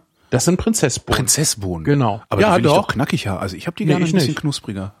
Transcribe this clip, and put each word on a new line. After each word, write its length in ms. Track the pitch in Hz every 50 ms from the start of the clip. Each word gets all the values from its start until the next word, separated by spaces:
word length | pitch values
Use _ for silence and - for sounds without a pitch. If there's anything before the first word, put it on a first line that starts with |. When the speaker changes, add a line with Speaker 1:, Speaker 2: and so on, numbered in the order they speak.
| - _ _ _ _ _
Speaker 1:
Das 140 | - 120 -
sind 120 | 262 277 277
Prinzessbohnen. 580 | - 320 220 - - 135 - - - - - -
Prinzessbohnen. 680 | 131 - - - 156 - - 113 101 92 87 82 80
Speaker 2:
Genau. 300 | 143 147 143 131 113 101
Speaker 1:
Genau. 100 | 107 - _
Speaker 2:
Aber 120 | 113 101
Speaker 1:
Ja, 80 | 202 214
Speaker 2:
die 60 | 175 185
will 120 | - 151
Speaker 1:
doch. 60 | 147
Speaker 2:
ich 60 | 180
doch 120 | 208 - -
knackiger. 460 | 107 143 - - 151 - 104 95 -
Also 140 | - - 98 82
ich 80 | - 175
hab 80 | 170
die 80 | - 214
Speaker 1:
Nee, 80 | 156 147
Speaker 2:
gerne 120 | - 180
Speaker 1:
ich 60 | 165
Speaker 2:
ein 40 | 160
bisschen 140 | 190 147 120
Speaker 1:
nicht. 120 | 151 -
Speaker 2:
knuspriger. 520 | - 151 143 - - - 101 98 95 98 - _